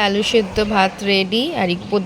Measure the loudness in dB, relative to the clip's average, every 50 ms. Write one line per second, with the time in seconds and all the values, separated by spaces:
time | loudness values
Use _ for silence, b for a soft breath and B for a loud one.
0 | 2 2 2 0 0 2 2 2 0 0 -2 -2 -2 0 2 2 2 2 0 -2
1 | -2 0 2 2 2 0 0 -2 -2 -2 -2 -2 -2 -2 -2 -4 -4 -2 -2 -2
2 | -2